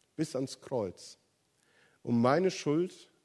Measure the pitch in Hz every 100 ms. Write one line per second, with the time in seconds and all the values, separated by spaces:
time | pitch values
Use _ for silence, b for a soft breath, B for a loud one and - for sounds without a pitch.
0 | _ - 160 - 135 - - 127 98 -
1 | - - _ _ _ _ b b b b
2 | - 120 123 147 185 - 147 151 185 -
3 | - _